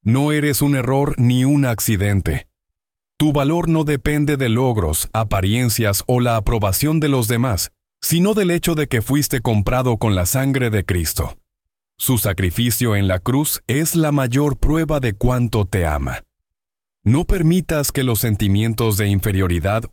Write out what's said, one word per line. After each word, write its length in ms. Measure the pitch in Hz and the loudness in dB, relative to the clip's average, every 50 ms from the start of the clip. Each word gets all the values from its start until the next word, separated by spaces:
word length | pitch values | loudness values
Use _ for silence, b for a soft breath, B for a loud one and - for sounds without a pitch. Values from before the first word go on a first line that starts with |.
No 300 | _ 107 117 131 143 151 | _ 2 2 2 2 0
eres 300 | 151 151 147 147 135 - | 0 0 0 0 0 0
un 120 | 147 143 143 | 2 2 2
error 400 | 131 120 123 135 139 143 143 - | 0 0 0 0 0 0 0 0
ni 280 | - 123 120 123 127 127 | 2 2 2 4 2 2
un 200 | 135 147 143 139 | 2 2 2 2
accidente. 840 | 123 113 104 - - 110 90 98 101 101 98 - 90 73 65 - _ _ _ _ _ _ _ _ _ _ _ _ _ _ | 0 -2 -2 -2 -2 0 0 2 2 0 0 0 0 -4 -4 -6 _ _ _ _ _ _ _ _ _ _ _ _ _ _
Tu 160 | _ 156 151 | _ 0 2
valor 360 | 143 147 139 139 160 170 170 165 | 2 2 0 2 0 0 0 0
no 160 | 160 160 156 | 0 0 2
depende 520 | 147 147 131 - 151 147 147 147 143 147 | 0 -2 -2 -2 -2 0 0 0 0 0
de 120 | 135 135 117 | 0 0 0
logros, 600 | 110 120 135 127 120 107 85 78 78 - - - | 2 2 2 0 0 0 0 0 -2 -4 -4 -2
apariencias 880 | - 110 113 101 104 98 92 98 107 123 127 120 - - 110 104 98 - - - | -2 -2 0 0 0 0 0 0 0 0 0 0 0 0 0 0 0 -2 -2 0
o 100 | 127 123 | 0 2
la 180 | 123 123 117 | 2 2 0
aprobación 640 | 110 101 - 120 113 104 98 92 - 139 151 160 160 | 0 0 0 0 0 0 0 0 0 0 0 0 0
de 100 | 151 147 | 0 2
los 200 | 139 131 113 107 | 0 0 0 0
demás, 420 | 120 113 123 131 104 85 - - _ _ _ _ _ _ | 0 0 0 0 -2 -4 -4 -8 _ _ _ _ _ _
sino 340 | - - 160 170 180 202 214 | -4 -2 0 2 2 2 2
del 160 | 214 196 175 | 0 0 0
hecho 240 | 170 170 - 175 165 | 0 0 0 -2 -2
de 140 | 151 147 120 | -2 -2 -2
que 120 | 127 117 | -2 -2
fuiste 420 | 107 - 135 151 139 - - 131 | 0 0 0 0 0 0 -2 -2
comprado 540 | 113 127 113 107 95 - 123 127 127 127 117 104 | 0 0 0 0 0 0 0 0 0 0 0 0
con 180 | - 110 101 | 0 0 0
la 100 | 92 87 | 0 0
sangre 440 | 87 - 131 135 139 131 131 123 117 | 0 0 0 0 0 0 0 0 0
de 140 | 107 104 90 | 0 -2 -2
Cristo. 540 | - 95 90 82 78 - - 85 - - - _ _ _ _ _ _ _ _ _ _ _ _ | 0 -2 -2 -2 -4 -4 -6 -6 -6 -8 -16 _ _ _ _ _ _ _ _ _ _ _ _
Su 200 | - - 131 110 | -2 0 0 0
sacrificio 800 | - 104 95 92 98 90 85 117 117 123 110 - 127 113 104 | 0 -2 -2 0 -2 -2 0 0 0 0 0 0 0 0 2
en 100 | 101 98 | 2 2
la 140 | 95 92 92 | 2 0 0
cruz 420 | - - 123 139 156 - - - _ - | -2 -2 0 0 0 -2 -6 -8 _ -2
es 260 | 120 143 165 156 - | -2 0 0 0 0
la 160 | 170 156 151 | 0 0 2
mayor 480 | 147 143 135 123 117 139 147 147 127 - | 2 0 0 0 0 0 0 0 0 0
prueba 400 | - 139 151 160 160 147 156 143 | 0 0 2 0 0 -2 -2 -2
de 140 | 127 117 | -2 -2
cuánto 520 | 98 - - 123 127 127 120 113 120 110 101 | -2 0 0 0 2 2 0 0 0 -2 -2
te 220 | 92 - 98 85 | 0 -2 -2 0
ama. 380 | 78 73 71 69 64 60 - - _ _ _ _ _ _ _ _ _ _ _ _ _ _ _ _ | 0 -2 -2 -4 -6 -8 -10 -12 _ _ _ _ _ _ _ _ _ _ _ _ _ _ _ _
No 220 | 104 123 151 180 | 2 2 2 2
permitas 680 | - 208 185 165 160 170 185 160 - 165 151 139 - | 0 0 2 2 2 2 2 0 0 -2 -2 -2 -2
que 100 | - 139 | -2 -2
los 160 | 131 127 113 107 | -2 0 0 0
sentimientos 760 | - 117 104 98 107 101 98 101 110 117 110 110 120 113 104 | 0 -2 0 0 0 0 2 2 0 0 0 0 0 0 0
de 100 | 95 107 | 0 0
inferioridad 800 | 101 101 98 - 107 98 95 95 90 87 85 78 98 104 113 113 - | 0 0 0 0 0 0 0 0 0 0 0 0 0 -2 -2 -4 -2